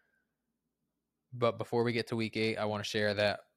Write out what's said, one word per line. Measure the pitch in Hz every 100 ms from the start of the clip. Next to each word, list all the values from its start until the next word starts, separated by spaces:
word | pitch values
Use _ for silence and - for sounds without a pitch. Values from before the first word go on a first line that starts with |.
| _ _ _ _ _ _ _ _ _ _ _ _ _
But | 123 120 107
before | 107 120
we | 117
get | 117 110
to | 117
week | 110 110
eight, | 110 110
I | 107
wanna | 104
share | 101 107 104
that | 101 104 98 -